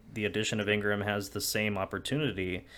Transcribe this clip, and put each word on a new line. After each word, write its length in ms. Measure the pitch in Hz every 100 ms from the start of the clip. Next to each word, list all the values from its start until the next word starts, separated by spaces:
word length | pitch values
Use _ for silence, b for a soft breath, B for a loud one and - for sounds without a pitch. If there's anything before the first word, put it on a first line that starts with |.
| -
the 120 | 113 104
addition 340 | 107 107 110
of 100 | 101
Ingram 320 | 104 104 101
has 280 | 104 104 101
the 100 | 101
same 340 | - 110 107 98
opportunity. 920 | 95 95 - 147 143 95 92 90 B